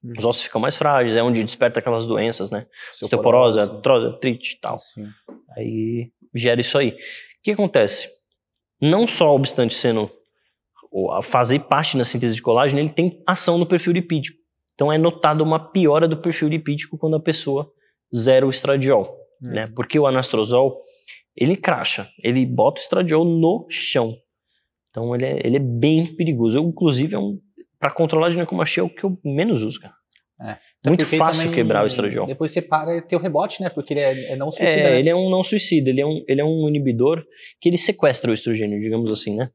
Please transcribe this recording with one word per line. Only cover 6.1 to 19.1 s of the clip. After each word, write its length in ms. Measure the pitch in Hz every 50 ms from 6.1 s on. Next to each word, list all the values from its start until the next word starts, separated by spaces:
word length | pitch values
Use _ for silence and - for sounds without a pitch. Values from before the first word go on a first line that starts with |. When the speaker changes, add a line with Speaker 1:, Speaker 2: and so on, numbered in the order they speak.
| _ _ _ _ -
Speaker 2:
gera 260 | 123 117 120 120 120
isso 160 | 117 - -
aí. 140 | 143 143 113
O 60 | - - - - - - - - - _
que 100 | _ -
acontece? 540 | 208 208 208 180 - 135 107 101 - - - - - _ _ _ _ _ _ _ _ _ _ _ _ _
Não 280 | - 151 165 202 233 226
só 260 | - - 175 151 143
obstante 400 | 135 135 131 - - 123 113 -
sendo 340 | - - 127 113 110 107 104 - _ _ _ _ _ _ _ _ _ _ _ _ _ _ -
o, 180 | - 95 95 -
a 100 | - 95
fazer 380 | - - - 127 123 117 131 143
parte 360 | 143 - 139 143 151 - -
na 80 | 135 120
síntese 300 | - - 120 123 117 113
de 60 | 113
colágeno, 360 | - 120 113 120 139 143 135 139
ele 120 | 151 156
tem 320 | - - 170 180 170 - -
ação 320 | - 185 185 - - 170 170
no 80 | 175
perfil 260 | 170 185 170 - 175
lipídico. 460 | 175 180 175 - 170 156 139 - - _ _ _ _ _ _ _ _
Então 180 | - 143 147
é 60 | 151 160
notado 440 | 160 170 165 170 - 151 151 156
uma 160 | 156 160 160 156
piora 480 | 160 - - 190 180 151 143 156 160
do 120 | 165 160 156
perfil 300 | - 175 160 - 160 151
lipídico 480 | 156 160 156 147 147 147 - - -
quando 200 | 156 - 160 156
a 40 | 151
pessoa 480 | 156 - 151 - - 143 135 139 147 - _ _ _ _ _ _ _ _ -
zera 320 | 120 113 131 131 131 135
o 40 | 135
estradiol, 680 | 131 - - 139 139 139 131 135 135 107 98 -